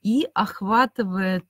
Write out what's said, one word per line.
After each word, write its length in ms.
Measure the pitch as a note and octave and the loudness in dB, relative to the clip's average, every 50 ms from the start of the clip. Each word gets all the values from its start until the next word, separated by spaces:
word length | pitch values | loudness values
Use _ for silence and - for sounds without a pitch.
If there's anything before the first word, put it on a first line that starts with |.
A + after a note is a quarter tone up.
и 260 | - G#3 A3+ C#4+ E4 - - | -2 0 0 0 0 -2 -2
охватывает, 1120 | F#3 G#3+ - - - G3 G3 A3 A#3+ C4 A#3+ - - G#3+ F#3 F#3 F#3+ F#3+ F#3 F#3 F3+ - | -2 -2 -2 -4 -6 -2 0 2 2 2 2 0 -4 -4 -2 -2 -2 0 0 0 -2 -4